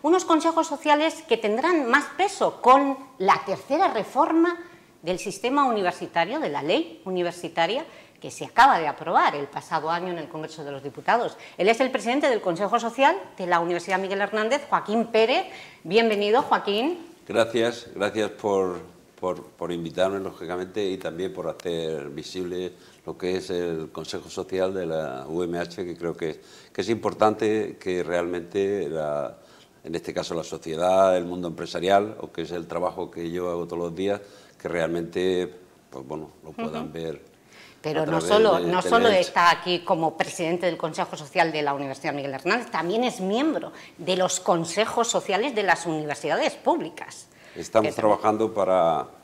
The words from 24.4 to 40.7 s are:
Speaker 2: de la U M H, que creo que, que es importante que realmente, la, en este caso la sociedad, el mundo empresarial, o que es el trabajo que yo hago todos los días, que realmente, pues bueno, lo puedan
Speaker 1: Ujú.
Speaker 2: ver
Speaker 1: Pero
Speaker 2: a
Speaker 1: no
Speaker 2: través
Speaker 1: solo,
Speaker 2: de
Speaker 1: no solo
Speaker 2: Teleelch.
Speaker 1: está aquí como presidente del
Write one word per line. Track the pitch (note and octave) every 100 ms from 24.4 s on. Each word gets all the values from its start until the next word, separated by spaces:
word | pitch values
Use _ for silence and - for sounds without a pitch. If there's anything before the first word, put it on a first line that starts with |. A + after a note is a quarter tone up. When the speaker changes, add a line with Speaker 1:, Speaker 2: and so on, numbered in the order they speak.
| F2+ F#2 F#2
Speaker 2:
de | F#2+
la | E2+ D#2+ D2+ C2 C2+
U | E2
M | F2+ F2
H, | F2 -
que | F2+ E2
creo | E2+ D#2
que, | E2 D2+ - - -
que | -
es | F#2+
importante | A2+ G#2+ F2 G#2+ G#2 A2 A2 F2+ -
que | - F2+
realmente, | D#2 F2 F2 F2 E2+ G2+ G2 G2+ D#2
la, | D#2+ D2+ D2 C2+ - - - - _
en | -
este | E2 -
caso | E2 E2
la | E2+
sociedad, | D#2 D#2+ - D#2+ F2+ F#2 F#2+ F#2
el |
mundo | F2 F2+ F2
empresarial, | E2 E2+ F2 E2+ G2 G#2 A2
o | D#2+
que | -
es | D#2+
el | F2 E2+
trabajo | E2 F2+ E2 E2+
que | - E2+
yo | F2 F2+
hago | F2 E2+
todos | E2+
los | E2+
días, | E2+ F#2+ G2+ - - - _
que | F2
realmente, | E2+ E2 E2+ E2+ F2+ F#2 F2+ F2+ - - _ _
pues | C2
bueno, | C2 D#2 D2+ -
lo | D#2
puedan | D#2 D#2 D#2
Speaker 1:
Ujú. | D#2
Speaker 2:
ver | D#2 E2 D2 - _ _ - - -
Speaker 1:
Pero | D3+ D#3
Speaker 2:
a |
Speaker 1:
no | D#3 E3
Speaker 2:
través | D#3+
Speaker 1:
solo, | G#3 A3 F3
Speaker 2:
de | F3
Speaker 1:
no | F3+
solo | F3+ A#3 A#3+
Speaker 2:
Teleelch. | G3 F3
Speaker 1:
está | - F3
aquí | D#3+ F3+ F3
como | F3 F3+ D#3+
presidente | D#3+ E3+ - E3 F3
del | F3+